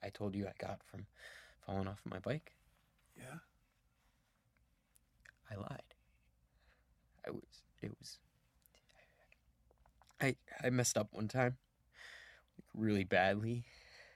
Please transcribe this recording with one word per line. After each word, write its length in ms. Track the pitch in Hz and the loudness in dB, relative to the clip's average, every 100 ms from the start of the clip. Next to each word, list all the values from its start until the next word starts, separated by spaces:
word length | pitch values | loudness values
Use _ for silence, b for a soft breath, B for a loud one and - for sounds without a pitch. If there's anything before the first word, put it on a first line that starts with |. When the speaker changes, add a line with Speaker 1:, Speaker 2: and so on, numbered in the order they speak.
Speaker 1:
I 60 | 101 | -10
told 240 | - 104 | -4 -2
you 120 | 98 95 | -2 -2
I 60 | - | -4
got 220 | - 98 | -6 -6
from 220 | - - 101 - B B B B | -10 -14 -14 -16 B B B B
falling 240 | - 95 98 | -6 -2 -2
off 120 | 104 | -4
my 140 | - 95 | -6 -4
bike? 340 | 101 151 - - _ _ _ _ _ - | -2 -4 -4 -20 _ _ _ _ _ -18
Speaker 2:
Yeah. 220 | 131 160 - _ _ _ _ _ _ _ _ _ _ _ _ _ _ _ _ _ - - - | -14 -14 -16 _ _ _ _ _ _ _ _ _ _ _ _ _ _ _ _ _ -20 -20 -10
Speaker 1:
I 40 | 101 | -8
lied. 380 | - - - - _ _ _ _ _ _ b b b _ _ _ - | -6 -8 -12 -20 _ _ _ _ _ _ b b b _ _ _ -10
I 40 | |
was, 320 | - - - - _ | -10 -10 -20 -20 _
it 100 | 101 - | -10 -10
was, 200 | - - _ _ _ _ _ _ _ b b b b _ _ _ _ _ - _ - - | -14 -18 _ _ _ _ _ _ _ b b b b _ _ _ _ _ -20 _ -16 0
I, 140 | 139 123 - - | 2 2 -4 -2
I 80 | 123 | 4
messed 260 | 123 117 - | 4 4 4
up 120 | 104 | 0
one 160 | - 107 | -2 -2
time, 300 | 131 127 127 _ _ _ - B B B B B - | 4 2 2 _ _ _ -20 B B B B B -20
like, 100 | - | -12
really 280 | - 110 104 | 0 4 4
badly. 600 | 95 95 95 101 113 120 120 B B B B | 6 6 6 4 0 -2 -6 B B B B